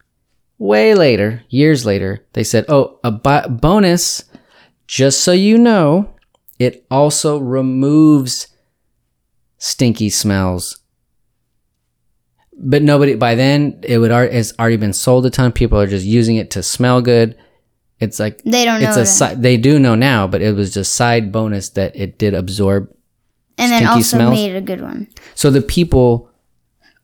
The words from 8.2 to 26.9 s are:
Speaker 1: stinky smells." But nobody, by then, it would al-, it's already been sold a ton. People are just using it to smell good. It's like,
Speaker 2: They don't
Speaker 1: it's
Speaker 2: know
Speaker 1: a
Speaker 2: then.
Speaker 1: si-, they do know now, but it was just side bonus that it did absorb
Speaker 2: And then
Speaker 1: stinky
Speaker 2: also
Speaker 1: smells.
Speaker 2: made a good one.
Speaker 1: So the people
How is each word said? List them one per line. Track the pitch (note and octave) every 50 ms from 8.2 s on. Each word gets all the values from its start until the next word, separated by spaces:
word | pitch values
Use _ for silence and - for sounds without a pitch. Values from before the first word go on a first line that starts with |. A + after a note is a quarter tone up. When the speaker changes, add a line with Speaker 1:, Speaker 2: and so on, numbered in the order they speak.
| C3 B2 - - - _ _ _ _ _ _ _ _ _ _ _ _ _ _ _ _ _ _ _ _ _ _
Speaker 1:
stinky | _ - - - - C3+ A#2 A2 - A2 G2+
smells." | - - - G#2 G2 F#2+ F#2+ F#2 F2+ F2+ - - - - _ _ _ _ _ _ _ _ _ _ _ _ _ _ _ _ _ _ _ _ _ _ _ _ _ _ _ _ _ _ _ _ _ _ _ C#4+
But | - B2+ C#3+ C#3+
nobody, | D3 D3 D3 C#3 C#3+ C#3 A#2+
by | G#2+ B2+ A#2 A#2
then, | A#2+ C3 C#3 C#3+ C#3+ D3 C#3 - - -
it | - A#2+ A#2
would | A#2 A2+
al-, | A#2 A#2+ B2
it's | A2+ - A#2 G#2+ - - -
already | A#2 A#2 A#2
been | G#2 G#2+ G2+ F#2
sold | - - C3 B2+ B2+ B2+
a | B2
ton. | - - B2+ B2
People | - - B2 A2+ A2+ G#2
are | G2+
just | G2 G2+ F#2+ F#2
using | G2+ A2+ A#2+ A2+ A2+ A2+
it | A2 G2 -
to | - G2 F2+
smell | - - - B2 B2 B2+ B2+
good. | A#2+ B2 A#2+ A#2 A#2 A2+ - _ _ _ _ _ _ _ _ _ _ _ _ -
It's | - - - -
like, | G#3+ G#3 G#3+ - -
Speaker 2:
They | A3+ A#3+ B3 A#3+
don't | A#3 A3+ A3
Speaker 1:
it's | - A3 G#3+
Speaker 2:
know | B2+
Speaker 1:
a | A2+
Speaker 2:
then. |
Speaker 1:
si-, | - - - C#3+ F#2+ - C3
they | A#2 B2 B2+
do | A2 A#2+ C#3 D3+ C#3+
know | C3+ A#2+ A2+
now, | A2 B2+ C#3 B2+ G#2+ G2
but | F#2 G#2 E2+
it | G2+ G#2+ G#2
was | G2+ G2+ F2+ -
just | G2+ F#2+ - -
side | - A#2+ A#2 A#2 A#2 A2 G2
bonus | G2+ A2 A2 G#2+ G#2 G2 - -
that | - G2 F#2+ - -
it | - G2 F#2+ -
did | - A2 G#2 F#2+
absorb | F2 F2+ F#2+ F#2+ G#2 G2 F#2+ G2 G2+ G2 - _ _ _ _ _ _ _ _ _ _ _ _ _
Speaker 2:
And | - B3 B3
then | A#3 A3+
Speaker 1:
stinky | A#3 A#3 A#3
Speaker 2:
also | A#3+ A3+ - B3
Speaker 1:
smells. | A#3 A#3 A#3 -
Speaker 2:
made | G#3+ G#3 G3 F#3
a | G3
good | F#3+ G3 F#3 -
one. | - - - - G3+ _ _ - - - -
Speaker 1:
So | - - C#3+
the | C3+ C#3
people | A#2+ - - F3 E3+ E3 - C3 B2 A#2+ A#2 A#2+ - _ _ _ _ _ _ _ _ _ _ _ _ _